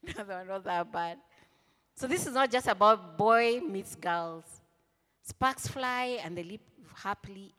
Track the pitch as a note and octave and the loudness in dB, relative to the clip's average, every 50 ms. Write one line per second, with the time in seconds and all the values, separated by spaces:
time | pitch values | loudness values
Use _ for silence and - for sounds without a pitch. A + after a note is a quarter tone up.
0 | - - - - G#3 G3 F#3+ F3+ F#3 F#3 F#3+ G3 F#3 - F3+ F3 E3+ A3+ A3 E3+ | -10 -10 -10 -10 -8 -8 -8 -8 -6 -6 -6 -6 -4 -2 0 0 -2 -2 -2 -4
1 | E3+ E3+ E3+ F3+ - _ _ - - _ _ _ _ _ _ _ _ _ _ - | -4 -4 -6 -10 -16 _ _ -20 -20 _ _ _ _ _ _ _ _ _ _ -8
2 | - B3+ C4+ - - D4+ B3 C4 C4+ C4 A3 B3+ B3 - G#3 F#3 G#3 G#3+ A3 G3+ | -2 -2 0 0 -2 -2 2 2 2 4 2 0 2 2 4 6 8 8 8 6
3 | F#3 F3 D#3+ D#3+ G#3 A3 A3+ A#3 A#3 A#3 A#3 B3 F4 D#4+ G3 F#3+ - - - - | 2 -14 -2 2 4 6 6 6 6 4 2 0 -2 -4 -4 -6 -6 -8 -14 -6
4 | - F3+ E3+ E3+ E3+ E3 E3 E3 D#3+ - - - _ _ _ _ _ _ _ _ | -4 -2 -2 -2 -2 -6 -8 -12 -16 -20 -20 -20 _ _ _ _ _ _ _ _
5 | _ _ _ _ _ - - _ B3+ C4 C4+ - - - - C4+ C4 B3+ B3 B3 | _ _ _ _ _ -16 -4 _ 0 0 0 0 -8 -8 -4 -2 -2 0 0 0
6 | B3+ B3 B3 A#3 - D#3+ F3 F3 E3+ E3+ G3+ G#3+ _ _ _ - B3 - - - | 0 -2 -2 -4 -6 -6 -8 -8 -8 -8 -12 -14 _ _ _ -20 -20 -20 -20 -10
7 | - G3 G3+ _ - G#3 G3+ F#3+ G3 F#3+ _ | -6 -6 -6 _ -8 -16 -16 -16 -18 -20 _